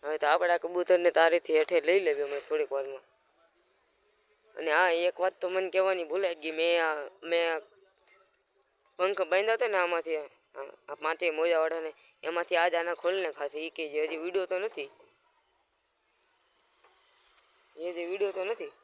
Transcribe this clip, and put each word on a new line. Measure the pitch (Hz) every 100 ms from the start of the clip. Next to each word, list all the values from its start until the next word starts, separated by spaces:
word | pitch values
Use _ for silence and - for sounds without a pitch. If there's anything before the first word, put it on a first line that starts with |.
હવે | 143 156
તો | 147
આપણા | 165 175 175
કબૂતરને | 170 175 175 180 175
તારેથી | - 165 170 - 156
હેઠે | 156 175
લઈ | 147 190
લેવી | 180 143
અમે | 143 143
થોડીક | - 151 147
વારમાં. | 139 135 135 _ _ _ _ _ _ _ _ _ _ _ _ _ _ _ -
અને | 160
હા, | 151 180
એક | 170 175 -
વાત | 185 -
તો | 180
મને | 185 185
કહેવાની | 185 190 185 165
ભૂલાઈ | 170 196 170
ગઈ. | 156
મેં | 156 170 170
આ, | 165 151 143 -
મેં | 165 170 170 160 156 _ _ _ _ _ _ _ _ _ _ _ _ -
પંખ | 185 196
બાંધ્યા | 175 185 220 226
હતા | 233
ને | 202
આમાંથી, | 175 170 165 156
આ, | 143 _ _ - 139 - -
આ | 143
પાંચેય | 156 160 175
મોજાવાળાને, | 156 170 165 160 165 160 - _ _
એમાંથી | - 170 175 175
આજ | 175 170
આના | 170 170
ખોલી | 175 190
નાખ્યા | 175 147 143
છે. | 147
ઈ | 160
કે | - 160
જે | 147 156
હજી | 160
વીડિયો | 170 185 180
તો | 185
નથી. | 208 - 139 _ - _ _ _ _ _ _ _ _ _ _ _ _ _ _ _ _ _ _ _ _ _ _ _ _ _ _ -
એ | 170
જે | 175 170
વીડિયો | 190 196
તો | 185 185
નથી. | 226 147 -